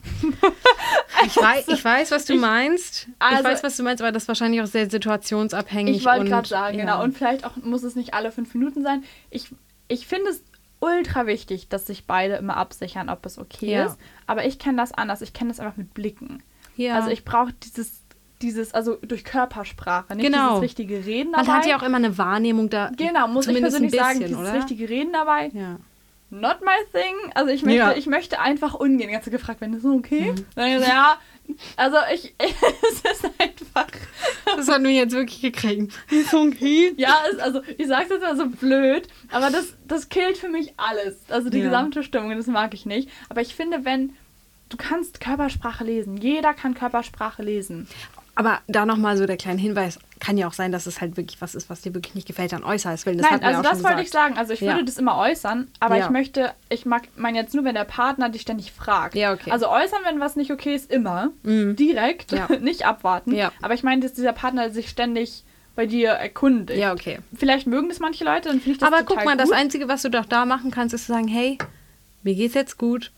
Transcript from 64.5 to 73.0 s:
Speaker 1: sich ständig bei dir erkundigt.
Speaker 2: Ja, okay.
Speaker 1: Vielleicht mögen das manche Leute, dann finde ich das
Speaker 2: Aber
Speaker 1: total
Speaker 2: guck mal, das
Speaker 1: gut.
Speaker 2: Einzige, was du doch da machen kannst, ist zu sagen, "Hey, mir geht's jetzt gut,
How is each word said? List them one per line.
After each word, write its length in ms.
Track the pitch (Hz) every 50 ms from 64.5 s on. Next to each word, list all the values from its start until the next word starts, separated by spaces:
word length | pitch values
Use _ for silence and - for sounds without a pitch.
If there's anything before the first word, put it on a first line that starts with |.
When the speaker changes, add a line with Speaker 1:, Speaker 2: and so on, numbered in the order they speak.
| 254 254 233 226
Speaker 1:
sich 180 | 208 233 226 -
ständig 540 | - - 240 240 233 226 233 233 - - - - _ _ _ _ -
bei 100 | 233 233
dir 240 | 214 226 240 233 220
erkundigt. 720 | 214 - - 208 - - 277 277 254 226 180 - 240 202
Speaker 2:
Ja, 140 | 202 196 180
okay. 260 | 180 - 170 - - - - -
Speaker 1:
Vielleicht 300 | - 269 269 269 269 269
mögen 220 | 247 247 277 277 349
das 100 | 339 -
manche 240 | 330 320 320 - 339
Leute, 260 | 302 302 339 339 320
dann 120 | 277 262
finde 100 | - 262
ich 60 | 285 -
das 80 | 277
Speaker 2:
Aber 140 | 302 320 330 320
Speaker 1:
total 120 | 330 381
Speaker 2:
guck 80 | 330 311
mal, 120 | 302 277
das 120 | 254 262 330
Speaker 1:
gut. 80 | - -
Speaker 2:
Einzige, 280 | 285 269 - 277 277
was 140 | 247 269 262
du 80 | - 254
doch 160 | 240 233 208
da 200 | - 247 240 247
machen 260 | 247 254 254 247 262
kannst, 240 | - 247 240 233 233
ist 100 | 233 -
zu 60 | - 233
sagen, 140 | 226 226
"Hey, 320 | 220 220 240 247 262 269 - - - - - - - _ _ _ _ _ _ -
mir 100 | 196 190
geht's 220 | 185 226 240 240
jetzt 240 | 277 269 - - -
gut, 320 | 240 233 240 247